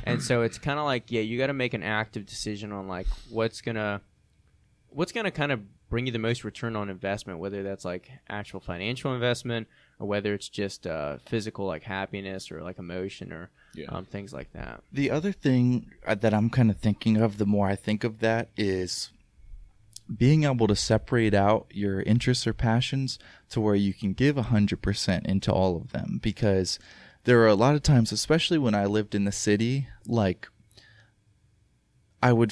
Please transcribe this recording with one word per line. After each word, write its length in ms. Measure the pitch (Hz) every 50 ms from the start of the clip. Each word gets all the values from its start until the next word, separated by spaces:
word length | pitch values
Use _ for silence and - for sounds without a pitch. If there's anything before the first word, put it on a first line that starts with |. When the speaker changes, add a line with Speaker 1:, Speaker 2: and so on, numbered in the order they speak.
| -
Speaker 1:
And 180 | 120 120 117
so 200 | - - 123 120
it's 160 | 117 113 - -
kinda 240 | - 135 143 147 151
like, 260 | 143 131 120 - -
yeah, 100 | 120 110
you 160 | 107 110 117 120
gotta 160 | 131 135 139
make 200 | 135 123 120 123
an 80 | 107 78
active 420 | 104 107 107 110 - - 110 98
decision 460 | - - - - 107 104 101 110 104
on, 160 | 104 98 95 95
like, 180 | 92 90 95 - - - - -
what's 320 | 113 113 113 113 - -
gonna, 400 | - 120 113 110 107 104 101 101 - _ _ _ _ _ _ _ _ _ _ _ _ _ _ _ _ _
what's 240 | - 139 180 -
gonna 180 | - 233 214 180
kind 200 | - 151 139 143
of 100 | 135 110 101 98 - _ _ -
bring 160 | 113 120 127
you 60 | 131
the 60 | 117 113
most 240 | 110 117 120 - -
return 320 | 107 - - 120 117 113
on 140 | 107 101 98
investment, 480 | 95 87 95 98 101 104 - 101 92 80
whether 220 | 87 98 101 98 98
that's, 200 | 98 98 - -
like, 260 | 90 90 90 - - 127 - _ -
actual 320 | - 104 104 - - 95
financial 540 | - - 87 87 95 110 123 123 - 139 127
investment 540 | 120 117 123 120 - - 120 117 113 110 - _ _ _ _ _ -
or 60 | 107 101
whether 260 | 101 104 101 104 101
it's 140 | 98 - -
just, 380 | - - 101 98 - - -
uh, 320 | 87 80 78 73 73 71 - -
physical, 400 | - 120 113 101 110 - - 98
like, 180 | 95 82 78 -
happiness 640 | 92 95 98 98 - 101 98 98 95 95 95 - -
or, 100 | 78 80
like, 160 | 85 87 95 -
emotion 540 | 90 85 87 92 95 98 - - - -
or, 180 | 80 80 87 - _ _ _ _ -
Speaker 2:
Yeah. 120 | - 71 -
Speaker 1:
um, 160 | 82 87 95
things 260 | - - 101 101 -
like 200 | - 67 - - -
that. 280 | 82 - 60 57 - - _
Speaker 3:
The 180 | - 135 139 -
other 220 | 135 151 165 202
thing, 580 | 190 - - 139 127 123 123 123 123 - - - - - -
uh, 80 | - 110
that 180 | 101 117 110 107
I'm 160 | 107 107 117
kinda 240 | - 131 120 107 101
thinking 440 | - - 107 101 - - 113 110 110
of, 200 | 113 110 101 104
the 80 | 104
more 220 | 101 104 101 101 95
I 80 | 98
think 280 | - - 107 107 104 -
of 160 | 117 107 107
that, 300 | 113 110 113 113 117 - -
is 540 | - 107 98 95 92 90 87 - - - - _ _ _ _ _ - - - - - - - _ _ _ - - - - - -
being 280 | 104 123 131 156 156 151
able 220 | 143 131 117 113 104
to 80 | 104
separate 580 | - - - 110 107 - - 131 117 113 107 104
out 320 | 101 98 104 110 - - -
your 320 | - 98 101 98 95 95
interests 440 | - - 110 120 - 127 127 - -
or 60 | 113 107
passions 640 | - - 113 113 120 120 - 139 135 135 127 - - - - - - _ -
to 100 | - 117
where 160 | 107 107 101
you 180 | 101 101 98 95
can 180 | - - 98 92
give 220 | - 127 147 147 139
a 40 | 107
hundred 380 | - 113 104 104 101 113 -
percent 440 | - 113 101 - - - 90 - -
into 260 | - 95 95 - 104
all 240 | - 92 95 92 87
of 160 | 82 - -
them. 260 | - - - - - -
Because 560 | - 110 98 - 110 101 98 95 92 - - - - - - - - - - _ -
there 160 | 120 123 117
are 60 | 113 110
a 60 | 104
lot 180 | 95 117 139 147
of 60 | 147
times, 300 | - - 143 120 110 -
especially 460 | 107 107 - - 156 165 - - 175 156
when 160 | 135 117 107
I 120 | 104 101
lived 280 | 101 104 107 104 - -
in 100 | 101 101
the 80 | 101
city, 560 | 98 - - 107 104 104 113 120 131 139 131 - - - -
like, 420 | - 117 117 101 92 90 - - - _ _ _ _ - - - - - - - _ _ _ _ _ _ _ _ _ _ _ _ _ _ _ _ _ _ _ _ _ _ -
I 100 | - 123
would 180 | 120 113 117 107